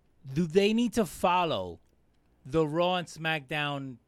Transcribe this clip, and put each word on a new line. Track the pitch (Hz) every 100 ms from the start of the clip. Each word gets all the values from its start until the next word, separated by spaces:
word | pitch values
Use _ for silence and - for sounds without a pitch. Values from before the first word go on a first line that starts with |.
| _ _ 135
do | 135 175
they | 180 202
need | 220 240
to | 233 190
follow | - 190 180 170 117 90 82 _ _ _ _ _ _ 131
the | 156 151
Raw | 160 175 180
and | 165
SmackDown | - 160 160 131 151 147 143 135 120